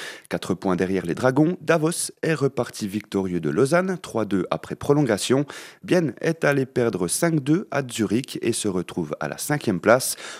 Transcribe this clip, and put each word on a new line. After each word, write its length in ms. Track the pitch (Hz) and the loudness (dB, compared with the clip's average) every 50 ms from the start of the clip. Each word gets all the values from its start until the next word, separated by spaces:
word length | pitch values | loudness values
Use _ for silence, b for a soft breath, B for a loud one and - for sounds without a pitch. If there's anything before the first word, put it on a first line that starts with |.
| B B B B B _ | B B B B B _
Quatre 240 | - 85 - - | -6 -4 -2 -4
points 240 | 90 - - 95 92 | -4 -2 0 0 0
derrière 300 | 92 95 90 95 92 85 | 2 0 0 0 -2 -2
les 80 | 85 80 | -2 -2
Dragons, 420 | - 127 131 127 143 156 170 180 - | 2 2 2 4 4 4 2 2 -2
Davos 500 | 160 151 165 165 151 165 175 - - - - _ | 0 0 2 2 2 -2 -2 -4 -6 -8 -6 _
est 120 | - 160 160 | -2 -2 0
reparti 520 | - 139 135 - 135 117 - - - 110 | 0 0 0 0 -2 -4 -4 -6 -8 -8
victorieux 540 | 98 101 107 101 - - 98 95 92 90 85 | -6 -6 -6 -6 -2 -2 -2 -2 0 -2 -2
de 80 | 78 73 | -2 0
Lausanne, 480 | 73 98 135 135 170 175 185 190 180 | 2 2 2 4 2 2 2 0 -4
trois 300 | - - - - 113 107 | -6 -8 -6 -4 -4 -2
deux 200 | 95 101 92 - - | 0 0 0 0 0
après 260 | - - - - 92 | -2 -4 -4 -8 -10
prolongation. 680 | - - - 143 147 147 113 104 95 - - 123 139 147 B B B B B B B | -2 2 2 4 4 4 2 2 0 2 2 2 2 2 B B B B B B B
Bienne 300 | - 95 156 180 165 131 - - | -2 0 2 2 2 0 -4 -2
est 240 | - 160 160 165 - | -2 -2 -2 2 2
allé 220 | 147 143 139 131 | 2 2 2 0
perdre 420 | 135 - 127 120 117 98 87 92 85 | 0 0 2 2 2 2 0 -2 -2
cinq 320 | - - 170 170 165 151 | 0 0 2 2 2 0
deux 260 | 131 147 156 190 226 - | 2 2 2 2 0 -2
à 100 | - 139 131 120 | -4 -4 -4 -4
Zurich 480 | - 113 104 95 101 127 - - - - | -2 -2 0 2 2 0 -2 -4 -8 -4
et 100 | - 117 | -2 -2
se 160 | 110 - - 104 | -2 0 -2 -2
retrouve 480 | 90 92 85 - - 92 80 73 76 - | -2 -2 -4 -4 -6 -6 -4 -4 -6 -6
à 80 | 76 73 | -6 -8
la 100 | - - | -6 -8
cinquième 420 | - - 147 147 - 117 92 85 | -4 -2 -2 0 0 -2 -2 2
place. 360 | - 101 117 131 - - - B B B B | 6 6 6 6 4 -2 -6 B B B B